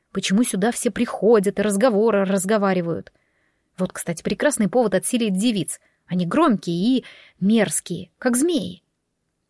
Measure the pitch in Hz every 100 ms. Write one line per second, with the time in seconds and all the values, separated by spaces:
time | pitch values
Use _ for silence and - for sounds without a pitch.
0 | _ 190 - 190 247 196 214 - 247 196
1 | 240 - 202 226 190 202 208 196 254 202
2 | 226 202 190 196 185 220 196 185 170 160
3 | - _ _ _ _ _ _ - 185 -
4 | - 165 - 208 294 - 202 247 220 185
5 | - 247 226 185 240 202 151 - _ _
6 | - 185 175 254 294 202 - 170 214 254
7 | - - - - 190 226 180 - - 175
8 | 185 - 254 240 330 302 175 180 _ _
9 | _ _ _ _ _